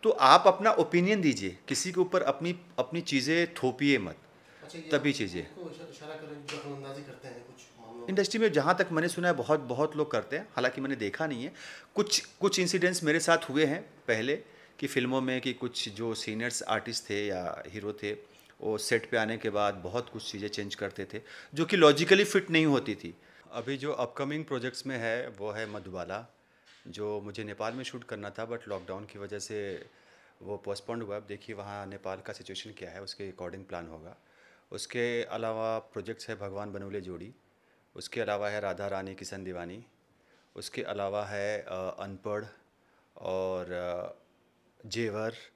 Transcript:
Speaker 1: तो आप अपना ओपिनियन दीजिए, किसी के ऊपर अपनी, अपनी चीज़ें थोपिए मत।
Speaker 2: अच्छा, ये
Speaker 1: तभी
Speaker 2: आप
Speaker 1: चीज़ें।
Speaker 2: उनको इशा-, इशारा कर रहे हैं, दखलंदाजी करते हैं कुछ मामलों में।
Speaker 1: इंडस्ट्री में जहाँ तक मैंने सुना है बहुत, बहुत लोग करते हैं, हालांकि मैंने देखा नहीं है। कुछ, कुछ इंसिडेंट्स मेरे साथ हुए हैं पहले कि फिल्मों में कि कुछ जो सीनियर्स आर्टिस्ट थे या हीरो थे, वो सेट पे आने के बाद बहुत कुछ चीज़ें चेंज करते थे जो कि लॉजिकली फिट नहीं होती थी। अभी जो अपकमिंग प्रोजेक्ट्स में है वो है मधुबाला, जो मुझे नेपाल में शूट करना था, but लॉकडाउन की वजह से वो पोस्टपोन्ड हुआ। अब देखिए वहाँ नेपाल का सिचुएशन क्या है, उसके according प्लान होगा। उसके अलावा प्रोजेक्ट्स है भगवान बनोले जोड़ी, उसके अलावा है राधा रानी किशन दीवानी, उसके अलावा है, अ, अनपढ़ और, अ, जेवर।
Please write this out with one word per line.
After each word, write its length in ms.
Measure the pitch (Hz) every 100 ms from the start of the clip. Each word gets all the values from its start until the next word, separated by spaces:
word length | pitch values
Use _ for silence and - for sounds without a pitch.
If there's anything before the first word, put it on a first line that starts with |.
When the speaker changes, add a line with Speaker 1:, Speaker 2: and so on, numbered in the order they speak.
Speaker 1:
तो 60 | 220
आप 340 | - 131 165 190
अपना 240 | 185 208
ओपिनियन 500 | - 160 175 180 208
दीजिए, 380 | 160 120 95 87 -
किसी 240 | 131 180
के 100 | 175
ऊपर 200 | 180 185
अपनी, 380 | 147 170 170 175 - -
अपनी 220 | 123 170
चीज़ें 520 | 170 139 131 165 170
थोपिए 440 | - 127 123 143 135
मत। 200 | 92 78 - - - -
Speaker 2:
अच्छा, 160 | - 165
ये 100 | 156
Speaker 1:
तभी 200 | 147 143
Speaker 2:
आप 60 | 139
Speaker 1:
चीज़ें। 380 | 101 87 80 -
Speaker 2:
उनको 160 | 170
इशा-, 180 | 147 170
इशारा 260 | - 151 156
कर 120 | 160
रहे 80 | 147
हैं, 100 | 139
दखलंदाजी 580 | 147 143 139 139 143
करते 240 | 147 117 135
हैं 180 | 120 -
कुछ 200 | - - -
मामलों 220 | - 120
में। 60 | 120
Speaker 1:
इंडस्ट्री 320 | 190 190 226
में 120 | 220
जहाँ 260 | 147 143 180
तक 120 | 180
मैंने 160 | 160 170
सुना 200 | 170 175
है 60 |
बहुत, 260 | 151 147 151
बहुत 360 | 127 123 151 151
लोग 160 | 151
करते 260 | 117 101 147
हैं, 100 | 208
हालांकि 300 | - 127 127
मैंने 140 | 135 131
देखा 320 | 104 98 160
नहीं 160 | 127
है। 100 | 135 - - - - -
कुछ, 300 | 208 - -
कुछ 340 | - 196 -
इंसिडेंट्स 440 | 180 185 175 180
मेरे 160 | 160 160
साथ 300 | 160 165 -
हुए 160 | 135 151
हैं 160 | 160 214 - -
पहले 360 | 110 120 147 - - - _
कि 80 | 139
फिल्मों 340 | - 123 131
में 200 | 131 131
कि 120 | 131
कुछ 360 | 120 123 - -
जो 240 | 101 117
सीनियर्स 500 | 110 - 110 120 117
आर्टिस्ट 460 | - 107 117 110 -
थे 180 | 101 104
या 360 | 92 87 73 76
हीरो 260 | 95 101
थे, 200 | 104 104 104 - - - -
वो 160 | - 107
सेट 320 | - 117 -
पे 80 | 117
आने 200 | 110 113
के 120 | 110
बाद 240 | 101 104
बहुत 360 | 98 90 117 120
कुछ 220 | 113 -
चीज़ें 180 | 104 104
चेंज 260 | - 101 -
करते 320 | 101 95 95
थे 80 | 104 - - -
जो 120 | 143 165
कि 120 | 202
लॉजिकली 460 | 156 139 160 190
फिट 260 | 202 202 185
नहीं 160 | 165 156
होती 300 | 135 113 101
थी। 220 | 87 85 - - -
अभी 260 | 117 113 139
जो 140 | 143
अपकमिंग 540 | 127 120 - 139 151 156
प्रोजेक्ट्स 420 | 135 123 - 135
में 100 | 131
है 320 | 117 117 131
वो 220 | 113 104
है 180 | 104 110
मधुबाला, 680 | 104 95 92 85 98 120 _ _ _ _ - -
जो 340 | 90 104 104
मुझे 220 | 101 101
नेपाल 300 | 104 101 110
में 100 | 120
शूट 200 | 127 127
करना 260 | 117 107 104
था, 200 | 101 113
but 180 | 117 107
लॉकडाउन 380 | 98 90 95 104
की 140 | 107
वजह 200 | 98 101
से 460 | - 107 101 85 - _ _ - _ _
वो 160 | 90 101
पोस्टपोन्ड 460 | - 101 - 117
हुआ। 120 | 107 101
अब 100 | 104
देखिए 280 | 98 - 104
वहाँ 300 | 101 101 98
नेपाल 320 | 98 92 95
का 160 | 98
सिचुएशन 380 | 104 90 92 110
क्या 180 | - 90
है, 120 | 85
उसके 300 | 98 - 101
according 360 | 92 90 87 85
प्लान 200 | 90 82
होगा। 300 | 80 80 - _ _ - - _
उसके 520 | - - 123 120 120
अलावा 560 | - 110 113 110 113 113
प्रोजेक्ट्स 500 | - - 95 113 -
है 60 | 107
भगवान 380 | 101 98 104
बनोले 280 | 98 98 101
जोड़ी, 320 | 92 85 92 127 _ _ _ _ _ -
उसके 260 | - -
अलावा 280 | 104 104 104
है 100 | 107
राधा 280 | 101 90 101
रानी 280 | 98 95 95
किशन 280 | 95 98
दीवानी, 420 | 92 90 87 95 120 _ _ _ _ _ _ -
उसके 280 | - -
अलावा 420 | - 104 98 101 101
है, 360 | 101 101 107
अ, 340 | - 92 92 -
अनपढ़ 460 | 98 95 110 104 107 - _ _ _ _ _ -
और, 540 | - 92 95 92 90
अ, 460 | 90 90 87 - - _ _ _ _ _ _ 110
जेवर। 480 | 117 113 104 110 113 -